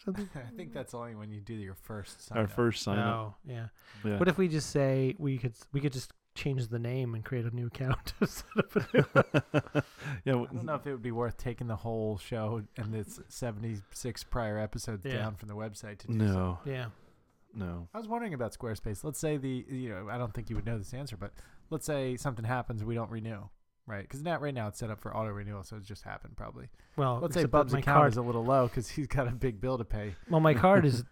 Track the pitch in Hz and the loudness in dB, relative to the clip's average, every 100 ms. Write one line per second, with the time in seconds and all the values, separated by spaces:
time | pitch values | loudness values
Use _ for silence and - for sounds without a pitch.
0 | - 190 196 147 120 226 165 147 127 120 | -6 -6 -6 -8 -12 -10 -10 -8 -8 -8
1 | 120 107 107 104 101 110 98 92 - 110 | -8 -10 -8 -10 -8 -8 -8 -10 -10 -10
2 | 92 - - 110 107 - 120 104 - 101 | -8 -14 -4 2 2 6 4 4 0 2
3 | 113 113 110 104 - 120 117 - - 104 | 2 0 -4 -10 -10 -8 -10 -12 -20 -6
4 | - 202 175 180 185 156 143 147 135 135 | -2 4 4 6 4 2 0 2 4 4
5 | 131 - 143 135 120 - - 139 143 127 | 2 2 0 0 -2 -6 -4 0 0 -2
6 | - - _ - 147 131 113 117 120 131 | -8 -14 _ -4 -2 0 -2 -2 -2 0
7 | 123 113 107 127 117 120 120 - 131 131 | -2 -2 -4 -2 -2 -2 -4 -2 0 0
8 | - - - - - 214 - 208 - 233 | -2 0 0 0 -4 -2 2 0 4 6
9 | 143 - - 151 - 147 - 147 - - | 8 6 6 4 4 0 2 0 -2 -8
10 | 147 135 - 127 120 127 120 147 143 131 | -8 -4 0 2 0 -4 -4 -4 -4 -6
11 | 117 117 120 - 127 117 120 110 117 113 | -4 -2 -2 -2 -6 -4 -4 -4 -2 0
12 | 110 104 - 120 107 113 104 - 107 110 | 0 -2 -4 -4 -2 -2 -6 -8 -4 -4
13 | 101 - - - 123 104 113 107 - - | -6 -10 -16 -6 -6 -4 -6 -6 -8 -8
14 | 127 110 - 127 110 107 107 120 - 107 | -8 -8 -4 -2 0 -2 -4 -4 -6 -6
15 | 113 127 107 107 107 104 110 107 107 104 | -4 -4 -4 -6 -10 -8 -8 -10 -14 -12
16 | - 113 107 95 92 87 143 131 117 - | -2 2 4 4 2 -2 -6 -6 -6 -12
17 | - _ _ _ _ 107 92 85 85 214 | -20 _ _ _ _ -6 -6 -6 -8 -10
18 | 220 233 233 143 110 - 120 104 110 104 | -4 -4 -2 -2 -4 -4 -6 -4 -4 -4
19 | 156 135 160 151 131 127 - 131 127 95 | -6 -2 0 0 0 -4 -4 -6 -6 -6
20 | 101 120 120 110 110 110 101 117 101 123 | -6 -4 -2 -4 -2 -2 0 -2 -4 -8
21 | 143 95 101 - - - - 156 - 143 | -8 -8 -10 -12 -18 -20 -6 -4 0 0
22 | 131 123 147 113 113 127 131 113 110 117 | 0 -2 -2 -2 0 0 0 -2 -2 -2
23 | 113 113 110 107 113 - _ _ - 101 | -2 -4 -6 -8 -10 -16 _ _ -10 -8
24 | 92 135 160 160 147 131 107 - 113 107 | -8 -6 -2 -2 -2 -2 -4 -4 -6 -6
25 | 110 104 110 101 104 104 95 110 101 101 | -6 -4 -4 -4 -6 -8 -10 -12 -12 -12
26 | 101 101 110 113 110 117 127 - - - | -10 -12 -10 -10 -10 -10 -16 -18 -12 0
27 | 135 120 170 156 139 151 139 135 135 143 | 0 2 0 2 6 6 6 4 6 8
28 | 143 117 120 117 117 135 123 135 110 - | 8 6 0 0 4 6 4 2 -4 -4
29 | 135 135 123 117 127 101 127 127 113 107 | 0 2 2 0 -2 0 -2 -2 -2 -2
30 | 104 95 - 165 160 135 185 196 151 117 | -4 -8 2 6 8 8 8 10 8 4
31 | 120 | 0